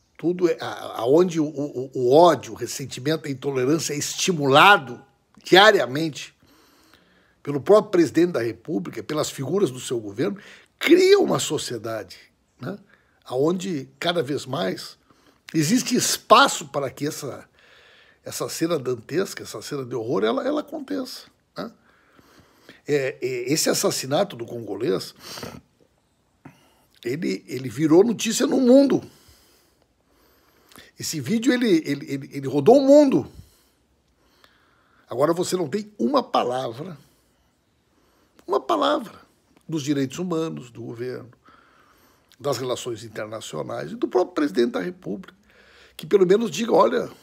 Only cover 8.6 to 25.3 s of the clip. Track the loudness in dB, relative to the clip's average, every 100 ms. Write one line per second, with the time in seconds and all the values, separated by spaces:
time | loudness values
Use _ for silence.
8.6 | -6 -6 -6 -12 -8 -4 -4 -6 -4 0
9.6 | 0 -2 -8 -8 -8 -6 -4 -6 -14 -20
10.6 | _ -6 4 6 8 6 4 0 -2 -6
11.6 | -6 -8 -8 -10 -10 -18 -20 _ _ _
12.6 | -12 -12 _ _ _ _ -8 -2 0 0
13.6 | -4 -8 -8 -8 -4 -2 -2 -4 -4 -4
14.6 | -4 -6 -12 -20 _ _ _ _ -6 -2
15.6 | 2 0 2 0 0 -2 6 6 6 2
16.6 | -8 -8 -8 -6 -8 -8 -12 -14 -18 _
17.6 | _ _ _ _ _ _ -14 -8 -8 -4
18.6 | -2 -2 -4 -6 -4 -4 -4 -8 -14 -14
19.6 | -10 -10 -8 -8 -4 -2 0 -2 -2 -4
20.6 | -6 -12 -8 -8 -8 -12 -20 _ _ -14
21.6 | -14 _ _ _ _ _ _ _ _ _
22.6 | _ -18 -2 -2 -2 -4 -6 -4 -2 -2
23.6 | 0 0 -2 -2 -4 -2 -2 -6 -12 -12
24.6 | -10 -6 -4 -4 -6 -18 -18